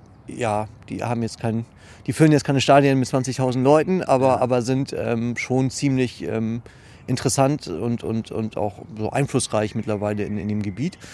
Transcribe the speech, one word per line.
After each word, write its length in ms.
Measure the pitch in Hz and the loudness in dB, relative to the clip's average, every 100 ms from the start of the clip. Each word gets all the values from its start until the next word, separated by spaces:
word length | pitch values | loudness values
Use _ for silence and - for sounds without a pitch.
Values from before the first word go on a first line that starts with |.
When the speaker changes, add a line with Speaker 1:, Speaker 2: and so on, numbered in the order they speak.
| - - - | -20 -20 -16
Speaker 1:
ja, 400 | 123 117 104 107 - - | -6 -2 -2 -4 -12 -12
die 140 | 95 | -8
haben 180 | 113 120 | -4 -2
jetzt 180 | 113 - | -4 -4
kein, 260 | 117 113 117 - - - - | -2 -2 -6 -14 -20 -16 -6
die 60 | |
füllen 180 | - 156 | 2 6
jetzt 120 | 147 | 4
keine 160 | - 139 | 2 0
Stadien 400 | 131 143 139 135 | 6 6 6 2
mit 80 | 123 | 0
zwanzigtausend 560 | 135 127 127 131 127 | -2 -2 -2 -2 2
Leuten, 380 | 127 156 156 185 | 4 4 4 -2
aber, 260 | - 135 131 | 2 4 4
Speaker 2:
Ja. 100 | 127 | 4
Speaker 1:
aber 220 | 127 127 | 2 2
sind, 300 | 117 131 139 - | 2 0 -2 -4
ähm, 400 | 113 117 117 117 | -2 -2 -2 -4
schon 320 | - 127 131 | -2 0 0
ziemlich, 540 | - 143 131 123 - | 0 0 2 0 -2
ähm, 400 | - 110 110 117 - - - - - | -4 -2 -2 -4 -10 -20 -20 -18 -4
interessant 600 | 127 139 - 135 151 - | -2 0 2 2 0 -4
und, 360 | 82 117 117 | -6 -4 -4
und, 280 | 82 113 110 | -4 -4 -4
und 260 | 104 110 - | -6 -6 -4
auch 260 | 104 - - 107 | -6 -6 -16 -8
so 120 | 107 | -4
einflussreich 640 | 123 139 131 - 107 107 | -2 0 0 0 -2 -2
mittlerweile 500 | 110 107 104 104 107 | -4 -4 -4 -2 -4
in, 140 | 101 104 | -4 -4
in 100 | 101 | -4
dem 140 | 107 | -4
Gebiet. 380 | 101 92 165 - - | -4 -4 -6 -8 -20